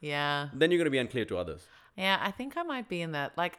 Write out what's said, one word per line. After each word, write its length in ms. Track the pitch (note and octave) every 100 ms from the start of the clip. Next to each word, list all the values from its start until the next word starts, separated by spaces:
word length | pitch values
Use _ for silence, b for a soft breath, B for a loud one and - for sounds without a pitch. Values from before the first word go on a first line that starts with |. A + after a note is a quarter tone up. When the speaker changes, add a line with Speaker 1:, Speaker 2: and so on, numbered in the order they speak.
Speaker 1:
Yeah. 480 | D3+ D3 D3 C#3+ C#3+
Speaker 2:
then 180 | C3+ D#3+
you're 80 | F3
gonna 120 | D#3
be 80 | C3+
unclear 260 | A#2+ B2+ G#2
to 100 | F2+
others. 280 | E2+ D2+ - b b -
Speaker 1:
Yeah, 220 | F#3+ G3
I 100 | F#3+
think 240 | - C4+ E4+
I 60 |
might 240 | E4+ C4 G#3+
be 120 | F3
in 120 | E3
that, 240 | D3+ C#3 -
like, 220 | F3